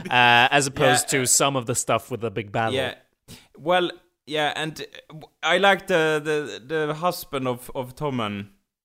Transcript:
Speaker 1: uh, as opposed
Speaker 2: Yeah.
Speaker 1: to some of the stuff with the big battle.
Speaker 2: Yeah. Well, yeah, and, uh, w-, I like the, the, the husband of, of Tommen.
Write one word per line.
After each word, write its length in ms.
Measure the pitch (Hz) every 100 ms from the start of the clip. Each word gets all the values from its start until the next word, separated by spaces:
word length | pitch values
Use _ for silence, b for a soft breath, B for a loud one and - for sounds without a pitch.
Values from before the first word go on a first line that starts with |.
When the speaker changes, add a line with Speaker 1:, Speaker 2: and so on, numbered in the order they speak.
| 180
Speaker 1:
uh, 380 | 123 120 120 123
as 140 | 143 135
opposed 460 | 123 135 - -
Speaker 2:
Yeah. 60 | 139
Speaker 1:
to 40 | 123
some 280 | - 139 139
of 100 | 117
the 80 | 120
stuff 340 | - 113 -
with 100 | 120
the 80 | 113
big 200 | 101 104
battle. 220 | 117 113
Speaker 2:
Yeah. 220 | 131 127 - _ _ - B B -
Well, 320 | 143 180 175 - _ _ -
yeah, 260 | 151 147 -
and, 240 | 156 156
uh, 60 | - - -
w-, 180 | 160 - -
I 160 | 156 180
like 300 | 196 190 -
the, 340 | 175 160 156
the, 380 | 151 151 139 98 123 156 151
the 60 |
husband 540 | 151 180 175 - 139 131
of, 240 | 120 - 143
of 200 | 123 -
Tommen. 540 | 151 127 107 101 101 _ _ _